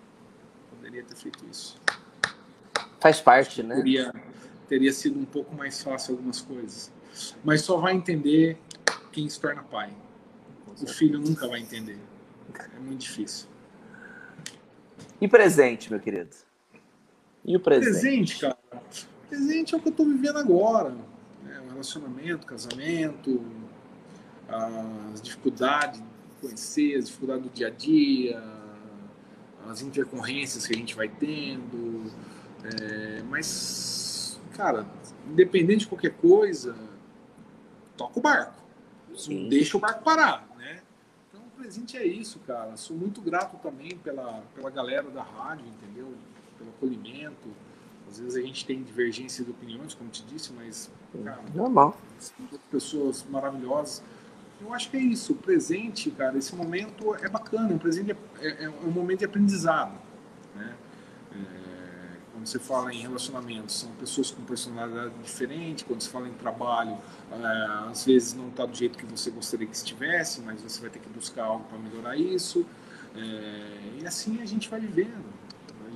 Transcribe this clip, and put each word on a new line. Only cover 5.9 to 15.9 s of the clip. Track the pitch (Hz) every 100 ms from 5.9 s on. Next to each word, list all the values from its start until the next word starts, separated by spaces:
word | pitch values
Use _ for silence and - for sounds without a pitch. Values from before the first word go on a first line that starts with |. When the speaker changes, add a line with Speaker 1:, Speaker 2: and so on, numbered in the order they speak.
| 131 -
Speaker 1:
algumas | 123 127 120
coisas. | - 127 110 - - - - - - -
Mas | 151 151
só | 156 180
vai | 180
entender | 185 175 160 143 156 165 160 - - - - -
quem | - 147
se | -
torna | 147 139
pai. | 139 107 101 101 - - - - - - -
Speaker 2:
Com |
Speaker 1:
O | 101
Speaker 2:
certeza. | 139 -
Speaker 1:
filho | 156 147
nunca | 151 156 127
vai | 120
entender. | 110 117 107 101 104 - - - - - - 120
É |
muito | 131 131
difícil. | - - - - - - - - - - - - - - - - - - - - - -
Speaker 2:
E | 202
presente, | 233 196 156 127 113 -